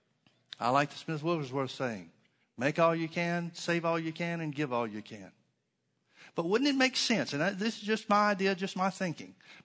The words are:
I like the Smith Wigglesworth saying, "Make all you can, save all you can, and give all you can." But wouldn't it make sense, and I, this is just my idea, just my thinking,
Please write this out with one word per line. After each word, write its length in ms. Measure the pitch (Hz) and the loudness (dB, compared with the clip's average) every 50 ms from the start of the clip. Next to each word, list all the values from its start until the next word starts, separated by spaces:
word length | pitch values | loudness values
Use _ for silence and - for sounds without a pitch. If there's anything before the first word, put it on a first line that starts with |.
| _ _ _ _ _ _ _ _ _ - - - | _ _ _ _ _ _ _ _ _ -16 -10 -2
I 120 | 104 120 | 0 2
like 180 | 127 143 147 147 | 4 4 4 2
the 80 | - | -2
Smith 260 | - - - 160 147 147 | -10 -6 -6 -6 -2 0
Wigglesworth 480 | 165 175 160 143 123 127 143 135 123 | 0 0 0 -2 -2 -2 -2 -2 -2
saying, 400 | - - 139 123 110 95 85 82 _ _ _ _ _ _ _ _ _ | -4 -4 -4 -4 -4 -6 -10 -14 _ _ _ _ _ _ _ _ _
"Make 220 | - 123 143 151 - | -2 -2 0 2 4
all 140 | 165 165 165 | 4 4 4
you 140 | 165 165 | 2 -2
can, 440 | 160 160 175 170 170 170 175 170 165 165 | -4 -2 -2 -2 0 0 -2 -2 -4 -8
save 320 | - - - 170 170 165 | -8 -2 0 0 0 2
all 120 | 170 165 | 0 0
you 140 | 165 165 160 | 0 -2 -4
can, 300 | 160 165 175 170 170 170 | -4 -4 -4 -4 -4 -4
and 120 | 165 156 139 | -4 -4 -2
give 200 | 139 151 131 123 | -2 -2 0 0
all 120 | 120 120 | 0 -2
you 160 | 113 104 107 | -2 -4 -8
can." 300 | 107 - 117 104 95 87 _ _ _ _ _ _ _ _ _ _ _ _ _ _ _ _ _ - - - - | -10 -12 -14 -14 -16 -18 _ _ _ _ _ _ _ _ _ _ _ _ _ _ _ _ _ -20 -20 -12 -6
But 140 | - 170 170 | -4 -2 0
wouldn't 200 | 202 233 277 294 | 2 2 4 4
it 60 | 277 | 4
make 200 | 269 262 254 254 | 4 4 4 4
sense, 360 | - - - 233 180 123 - - | 2 2 2 2 2 2 0 0
and 80 | 143 | 0
I, 80 | 156 196 | 0 0
this 280 | 196 185 208 226 220 | 0 0 -2 -2 -2
is 40 | - | -2
just 280 | 208 202 220 214 - - | -2 -2 -2 0 2 2
my 200 | 202 208 208 208 | 4 4 6 4
idea, 240 | 208 185 190 196 196 | 2 2 2 0 0
just 220 | 175 190 190 - | 0 -2 -6 -2
my 160 | 190 - 196 | 0 -2 -2
thinking, 420 | - - 196 175 147 - - - - _ - - - - | 0 -2 -4 -4 -4 -6 -10 -18 -18 _ -20 -20 -20 -12